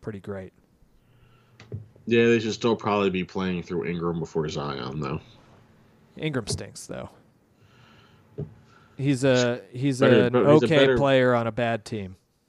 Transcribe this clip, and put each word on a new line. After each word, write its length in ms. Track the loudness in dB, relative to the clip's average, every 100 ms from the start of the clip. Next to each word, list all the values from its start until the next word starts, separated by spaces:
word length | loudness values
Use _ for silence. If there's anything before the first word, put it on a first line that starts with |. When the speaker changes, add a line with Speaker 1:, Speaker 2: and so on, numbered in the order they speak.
Speaker 1:
pretty 180 | -14 -12
great. 340 | -12 -12 -14 _ _ _ _ _ _ _ _ _ _ -20 -16 -16 -16 _ 0
Speaker 2:
Yeah, 200 | 4 4
they 140 | 4
should 140 | 0
still 220 | -2 -2 0
probably 340 | 0 0 0
be 140 | 0
playing 400 | -4 -4 -4 -4
through 240 | -6 -6 -6
Ingram 320 | -4 -4 -4
before 280 | -4 -4 -4
Zion, 520 | -6 -6 -8 -8 -8
though. 200 | -6 -8 -10 -20 -20 -20 _ _ _ _ _ -10
Speaker 1:
Ingram 300 | -8 -6 -6
stinks, 400 | -8 -10 -16 -14
though. 240 | -14 -14 -18 _ _ _ _ _ _ -20 _ _ _ _ -16 -16 -18 _ _ _ -6
He's 280 | -2 0
a, 380 | 2 2 2 -2 -10
he's 280 | -4 -4 2
Speaker 2:
Better, 280 | 4 6 4
Speaker 1:
an 60 |
Speaker 2:
but 100 | 4
he's 180 | 6 6
a 40 | 6
Speaker 1:
okay 120 | 4
Speaker 2:
better 200 | 4 4
Speaker 1:
player 360 | 4 4 4
on 140 | 2 0
a 40 |
bad 320 | -2 -2 -4
team. 320 | -6 -10 -10 -14 _ _